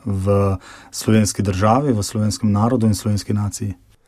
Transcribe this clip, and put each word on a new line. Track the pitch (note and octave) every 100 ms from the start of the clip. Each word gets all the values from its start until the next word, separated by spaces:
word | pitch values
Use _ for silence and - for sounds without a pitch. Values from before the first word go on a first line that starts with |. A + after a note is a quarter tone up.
| G#2+
v | G2 G2 G2+ G2+ F#2 - - -
slovenski | - - A2 G2+ -
državi, | G2+ F#2 G#2+ B2 D3
v | G#2+
slovenskem | G2+ A2 G#2+ G#2 A2
narodu | G#2 A2+ B2 A2
in |
slovenski | G2+ G#2+ G2+ -
naciji. | G#2+ G#2 - G#2 F#2 _ _